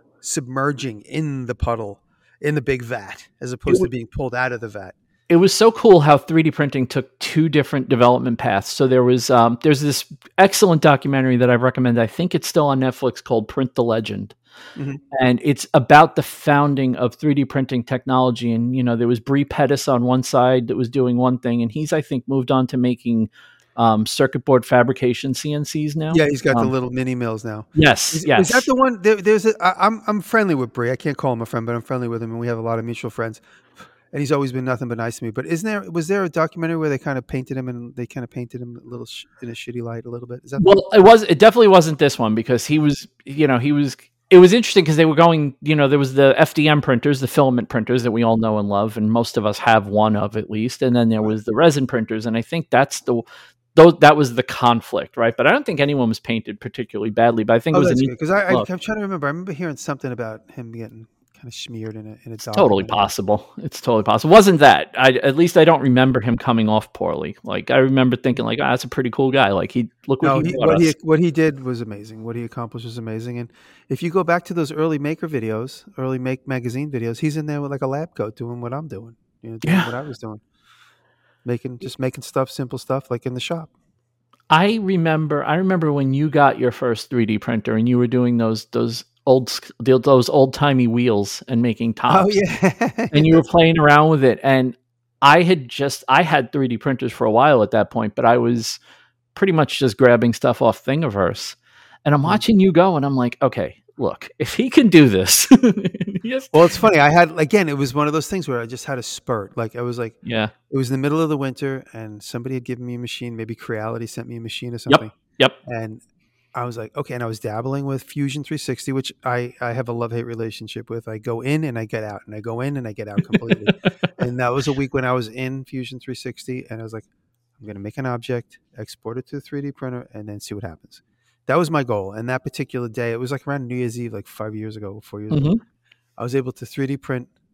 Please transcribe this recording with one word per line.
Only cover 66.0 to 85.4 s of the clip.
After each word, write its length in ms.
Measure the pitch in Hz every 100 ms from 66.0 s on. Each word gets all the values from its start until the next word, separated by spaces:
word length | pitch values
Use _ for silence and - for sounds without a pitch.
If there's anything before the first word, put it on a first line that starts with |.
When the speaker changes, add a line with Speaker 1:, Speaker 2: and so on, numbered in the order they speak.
| 131 127
Speaker 2:
him 180 | 113 117
coming 300 | - 113 107
off 220 | 107 -
poorly. 420 | - 87 73 78 101
Like, 280 | - 101 -
I 60 | 127
remember 360 | 131 135 127 123
thinking, 280 | 135 123 113
like, 140 | 117
"Ah, 80 | 139
that's 140 | 127
a 40 | 123
pretty 220 | - 127
cool 200 | - 135
guy. 180 | 135 101
Like, 220 | 92 92
he, 180 | 123 113 _ -
look 160 | 135
what 60 | 151
Speaker 1:
No, 100 | 135
Speaker 2:
he 100 | 165
Speaker 1:
he, 60 | 180
Speaker 2:
brought 120 | 139
Speaker 1:
what 120 | -
he, 80 | 160
Speaker 2:
us." 40 | -
Speaker 1:
what 160 | 156 156
he 120 | 170
did 320 | 156 160 139
was 160 | 127 120
amazing. 400 | 110 101 110 110
What 120 | 113 117
he 80 |
accomplished 420 | 117 - 117 117 117
was 100 | 120
amazing. 420 | 113 110 120 120
And 120 | 117 _ _ _ -
if 140 | 135
you 60 | 170
go 120 | 185
back 220 | 170 170
to 100 | -
those 160 | 170 147
early 280 | 160 160 151
Maker 280 | 147 160 160
videos, 560 | 139 110 110 127 - - -
early 220 | 131 131
Make 260 | 127 131 -
magazine 440 | 131 120 123 151
videos, 260 | 127 117 117
he's 180 | 156 156
in 100 | 151
there 140 | 147
with, 120 | 143
like, 100 | 139
a 60 | 131
lab 260 | 139 165
coat 220 | - 107 -
doing 240 | 120 120
what 100 | 120
I'm 140 | 135 156
doing, 300 | - 117 117 _ _
you 80 | 113
know, 80 | 113
doing 160 | 151
Speaker 2:
Yeah. 100 | 185 135
Speaker 1:
what 80 | 120
I 60 |
was 160 | 147 120
doing. 220 | 110 110 _ _ _ _ _ _ _ _ _ _
Making, 340 | 123 120 127 123
just 200 | 131 -
making 240 | 131 -
stuff, 280 | - - 131
simple 280 | - 127 127
stuff, 320 | - 131 -
like, 160 | 120 131
in 80 |
the 60 | 123
shop. 280 | - 170 160 _ _ _ _ _ _ _ -
Speaker 2:
I 280 | 156 202 226
remember, 680 | 190 185 165 156 156 147